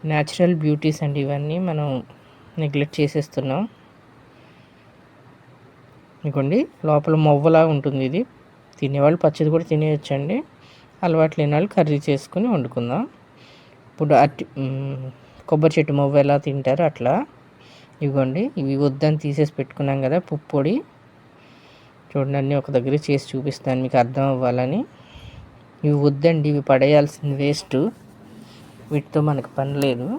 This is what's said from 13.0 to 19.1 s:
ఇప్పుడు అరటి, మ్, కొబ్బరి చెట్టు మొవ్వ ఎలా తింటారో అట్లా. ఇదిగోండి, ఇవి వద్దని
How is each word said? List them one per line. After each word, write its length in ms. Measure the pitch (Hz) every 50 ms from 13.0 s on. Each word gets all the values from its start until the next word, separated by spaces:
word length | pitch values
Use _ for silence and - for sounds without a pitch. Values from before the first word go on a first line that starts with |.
| 247 320 - - - - - - - - - - - - - - - -
ఇప్పుడు 240 | _ - 156 147 147 120
అరటి, 220 | 139 143 - - - - - 139 135
మ్, 400 | 131 135 135 135 139 139 131 131 131 - - - - - - - -
కొబ్బరి 240 | 165 151 156 160 156
చెట్టు 160 | 165 156 156 143 143
మొవ్వ 160 | 143 139 143 143 139
ఎలా 120 | 139 143 143 -
తింటారో 380 | 151 139 139 131 131 131 151 170 151
అట్లా. 240 | 156 - 120 120 147 202 285 - - - - - _ - - - - - - _ - - 151
ఇదిగోండి, 380 | 143 135 139 131 131 131 170 220 277 - 185
ఇవి 140 | 139 135 139 135 147
వద్దని 340 | 143 135 139 151 151